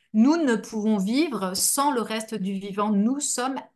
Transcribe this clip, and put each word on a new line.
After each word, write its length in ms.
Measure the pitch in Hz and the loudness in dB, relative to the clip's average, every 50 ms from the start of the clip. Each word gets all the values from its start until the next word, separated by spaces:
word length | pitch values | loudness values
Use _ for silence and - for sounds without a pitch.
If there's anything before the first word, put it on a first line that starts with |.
| _ _ - | _ _ 2
Nous 240 | 214 226 277 311 339 | 4 6 6 6 4
ne 180 | 320 262 226 | 4 2 0
pouvons 420 | 202 - - 220 220 208 220 214 202 | 0 -2 -6 -6 -2 0 0 0 2
vivre 560 | 185 202 233 277 330 339 247 190 190 185 185 | 0 0 2 0 0 0 -2 -4 -4 -4 -2
sans 380 | 190 - - - 277 277 294 | -2 0 0 0 2 0 2
le 100 | 277 240 | 0 0
reste 320 | 208 196 220 220 220 - 226 | -2 -2 -4 -6 -6 -6 -6
du 200 | 214 190 196 202 | -6 -4 -4 -4
vivant. 360 | 190 196 202 190 202 208 214 | -6 -8 -6 -4 -2 0 2
Nous 300 | 214 196 208 226 269 285 | 2 2 2 2 0 0
sommes 380 | 294 - - - 247 262 269 254 - - _ | -2 -4 -2 -2 -2 -4 -4 -6 -10 -12 _